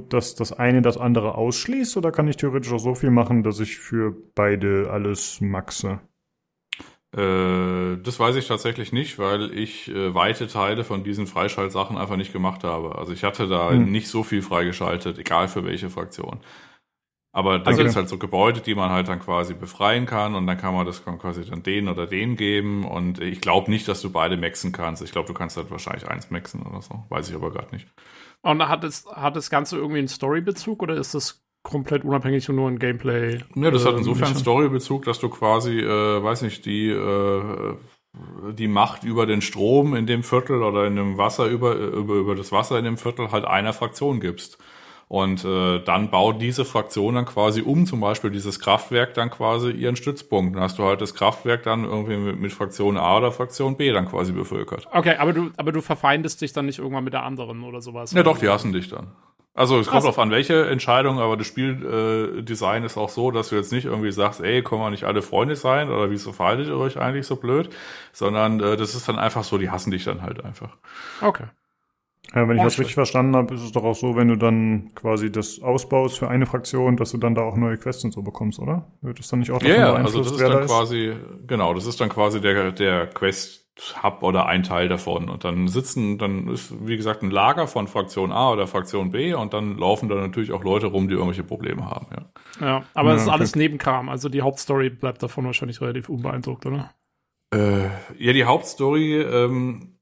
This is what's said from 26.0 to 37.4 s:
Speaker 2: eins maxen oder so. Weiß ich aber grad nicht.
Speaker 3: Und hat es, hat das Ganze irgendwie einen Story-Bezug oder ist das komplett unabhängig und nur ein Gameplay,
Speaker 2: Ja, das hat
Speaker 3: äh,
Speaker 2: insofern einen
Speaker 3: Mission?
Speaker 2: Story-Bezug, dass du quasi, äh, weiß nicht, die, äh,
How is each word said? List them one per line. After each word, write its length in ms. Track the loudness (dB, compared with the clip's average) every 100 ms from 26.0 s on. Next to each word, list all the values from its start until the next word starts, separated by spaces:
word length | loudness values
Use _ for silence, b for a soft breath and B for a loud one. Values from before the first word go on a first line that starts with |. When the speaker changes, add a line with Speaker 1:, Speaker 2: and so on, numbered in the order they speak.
| -8
Speaker 2:
eins 220 | -10 -8
maxen 320 | -10 -10 -12
oder 200 | -12 -12
so. 220 | -14 -16 -8
Weiß 200 | -8 -6
ich 80 | -6
aber 140 | -8
grad 200 | -8 -10
nicht. 140 | -14 -16 B B B B B
Speaker 3:
Und 240 | 0 2 2
hat 180 | 0
es, 220 | -2 -10 -14
hat 300 | -6 -4 -4
das 140 | -2
Ganze 260 | -2 -2 -4
irgendwie 220 | -4 -2
einen 100 | -4
Story-Bezug 720 | -4 -2 -2 -2 -6 -6 -6
oder 120 | -4 -4
ist 180 | -4
das 300 | -4 -6 -8 _ _
komplett 420 | -6 -6 -2 -2
unabhängig 440 | 0 0 2 0 0
und 80 | 0
nur 120 | 0
ein 100 | 0
Gameplay, 640 | -2 -2 -2 0 0 -4 -6
Speaker 2:
Ja, 160 | 0 4
das 140 | 6
hat 120 | 4 4
Speaker 3:
äh, 20 |
Speaker 2:
insofern 300 | 2 2 2
einen 80 | 2
Speaker 3:
Mission? 0 |
Speaker 2:
Story-Bezug, 680 | 4 4 4 2 -2 -2
dass 140 | -2 -2
du 100 | -4
quasi, 500 | 0 4 4 2 0
äh, 420 | 2 2 2 2
weiß 200 | 0 0
nicht, 220 | -2 -6
die, 240 | -4 -2 0
äh, 880 | 0 0 0 2 0